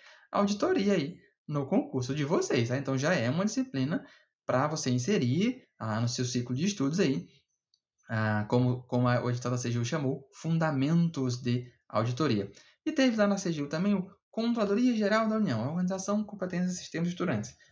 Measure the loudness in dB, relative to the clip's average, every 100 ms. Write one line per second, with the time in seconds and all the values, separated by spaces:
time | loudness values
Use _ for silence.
0 | -20 -20 _ 0 0 2 0 2 2 2
1 | 0 -6 -18 _ -6 -4 0 0 0 -2
2 | -2 -2 0 0 2 0 0 -2 -2 0
3 | 2 2 2 0 0 -2 -2 -2 -2 -2
4 | -6 -20 _ _ -2 0 2 0 0 0
5 | 2 2 2 2 0 -2 -10 -10 -4 -2
6 | -2 -2 -2 -2 -2 -2 -2 0 0 2
7 | 2 0 -6 _ _ _ _ _ _ _
8 | -4 0 2 0 2 2 2 0 -2 0
9 | 2 2 0 -2 -2 -4 -2 -2 -2 -2
10 | -2 -4 -8 -8 -2 0 2 2 2 2
11 | 2 0 -2 -2 -2 -2 -4 -18 _ -2
12 | 0 0 0 0 -2 -10 -20 _ -4 2
13 | 2 4 2 2 -2 -4 -2 -2 0 0
14 | -2 -12 _ -4 0 0 2 2 2 2
15 | 2 2 2 0 0 0 -2 0 -2 -2
16 | -2 -2 -2 -6 -4 -2 -2 -4 -6 -4
17 | -2 -2 -2 -2 -4 -12 _